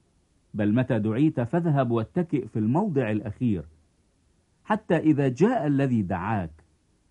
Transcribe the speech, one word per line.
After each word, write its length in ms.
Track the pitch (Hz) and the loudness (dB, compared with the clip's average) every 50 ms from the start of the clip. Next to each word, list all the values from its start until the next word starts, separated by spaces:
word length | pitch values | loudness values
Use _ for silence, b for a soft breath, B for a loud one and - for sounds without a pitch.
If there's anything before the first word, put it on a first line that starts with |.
| _ _ _ _ _ _ _ _ _ _ - | _ _ _ _ _ _ _ _ _ _ -6
بل 200 | 101 107 104 107 | -2 0 2 2
متى 260 | 127 127 - 127 110 | 2 0 0 0 -2
دعيت 420 | 104 110 107 123 151 156 151 127 | 0 -2 0 2 0 0 2 0
فاذهب 500 | 120 110 - 175 170 165 143 143 131 120 | -4 -2 -2 -2 0 0 0 0 0 0
واتكئ 560 | 117 113 117 - - 180 175 - 151 131 117 - | 0 -2 -2 -2 -4 -4 -4 -2 -2 -4 -4 -4
في 120 | - 113 | -4 -2
الموضع 520 | 107 110 127 165 220 214 147 139 123 107 | 0 0 2 0 0 0 0 -2 0 0
الأخير، 540 | 107 104 - 104 98 - 123 120 101 85 76 - - _ _ _ _ _ _ _ _ _ _ _ _ _ _ _ _ _ _ | -2 -4 -4 -6 -8 -4 -2 -2 -2 -2 -4 -10 -18 _ _ _ _ _ _ _ _ _ _ _ _ _ _ _ _ _ _
حتى 340 | - 214 208 - - 180 156 | -4 -4 -4 0 0 0 2
إذا 300 | 151 156 147 135 143 131 | 4 4 2 4 2 0
جاء 400 | 120 120 175 233 254 233 - 147 | 2 2 2 2 2 0 0 0
الذي 340 | 143 135 139 135 123 110 | 0 2 2 2 2 0
دعاك 600 | 98 85 98 87 90 107 113 101 87 80 - - - _ _ _ _ _ _ _ _ _ | 0 0 -2 -4 -2 -2 -2 -2 -4 -6 -10 -16 -20 _ _ _ _ _ _ _ _ _